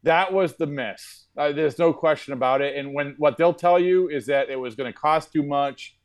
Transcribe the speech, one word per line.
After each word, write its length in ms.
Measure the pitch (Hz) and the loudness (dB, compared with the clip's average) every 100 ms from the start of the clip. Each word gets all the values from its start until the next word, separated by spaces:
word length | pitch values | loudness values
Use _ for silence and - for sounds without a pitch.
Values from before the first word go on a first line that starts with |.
that 280 | 160 165 190 | 2 2 2
was 240 | 190 175 - | 0 -2 -2
the 120 | 160 | -6
miss. 580 | 143 113 95 - - _ - | -4 -8 -10 -18 -20 _ -4
Uh, 160 | 147 | -2
there's 260 | 147 156 - | 0 -2 2
no 120 | 165 | 0
question 420 | 160 160 147 - | 2 0 0 -4
about 280 | 135 127 135 | -2 0 2
it. 140 | 139 139 | 0 -4
And 160 | 139 | -6
when, 220 | 139 143 139 | -6 -6 0
what 200 | 147 139 | 0 4
they'll 160 | 170 | 2
tell 260 | 170 175 180 | 2 4 4
you 300 | 180 185 180 | 4 2 2
is 180 | 147 113 | -4 0
that 220 | 139 127 | 0 0
it 60 | 135 | -4
was 180 | 127 113 | -6 -6
gonna 180 | 127 | -8
cost 400 | - 151 160 - | -2 0 0 0
too 100 | 160 | -4
much 520 | 143 143 143 127 - _ | -2 -2 -2 -6 -20 _